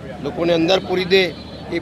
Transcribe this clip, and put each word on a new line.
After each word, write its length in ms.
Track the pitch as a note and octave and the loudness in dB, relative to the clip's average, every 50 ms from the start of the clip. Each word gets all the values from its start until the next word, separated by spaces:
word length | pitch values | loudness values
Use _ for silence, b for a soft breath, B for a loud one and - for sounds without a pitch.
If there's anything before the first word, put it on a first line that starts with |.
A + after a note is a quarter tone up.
| - - - - B2+ | -12 -14 -12 -8 -8
લોકોને 280 | C#3+ - - E3+ E3+ E3+ | -6 -4 -2 0 2 2
અંદર 260 | D#3+ E3 E3 F#3+ F#3+ | 4 4 4 2 2
પૂરી 260 | F#3+ - F#3 F#3 F#3 | 2 0 -2 -2 2
દે, 180 | E3+ F#3+ F#3+ F#3+ E3 - - - - - - - - E3 | 4 4 4 4 2 0 -6 -12 -14 -14 -14 -10 -8 -6
એ 60 | E3+ | -6